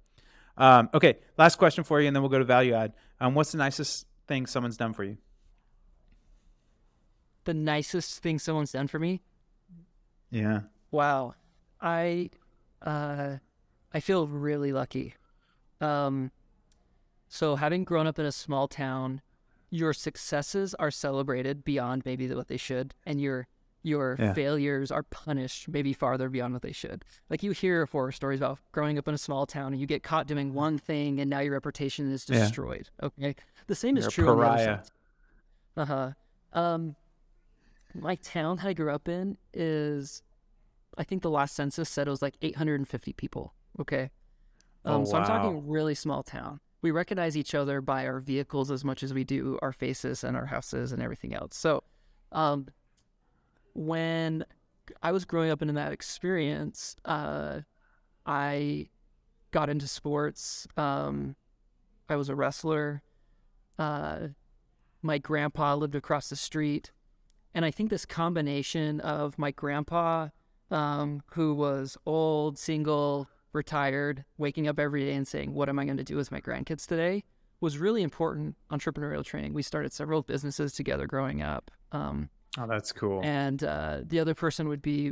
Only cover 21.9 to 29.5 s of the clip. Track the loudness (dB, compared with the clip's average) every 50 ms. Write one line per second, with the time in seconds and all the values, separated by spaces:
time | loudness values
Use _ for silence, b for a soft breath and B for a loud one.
21.9 | -2 -2 -4 -4 -4 -4 -4 -4 -4 -6 -6 -6 -8 -8 -6 -4 -4 -4 -4 -6
22.9 | -10 _ _ -4 -2 -2 0 0 -2 -4 -6 -10 _ _ _ _ _ _ _ 0
23.9 | 0 2 2 0 2 2 2 2 2 2 2 2 2 2 2 0 0 0 -2 -2
24.9 | -2 -4 -4 -6 -12 -12 -6 -4 -2 -2 -2 -4 -8 -10 -10 -6 -4 -2 0 0
25.9 | 0 0 0 0 0 0 -2 -2 -2 -2 -2 -2 -4 -6 -6 -8 -10 -8 -10 -10
26.9 | -10 -12 -14 b b b b b -4 -2 -2 -2 -2 0 2 2 4 4 2 0
27.9 | 0 -2 -2 -2 -4 -4 -2 -2 0 0 0 -2 -2 -4 -10 _ -2 -2 0 0
28.9 | 0 0 0 -2 -4 -4 -4 -4 -2 -2 -2 -2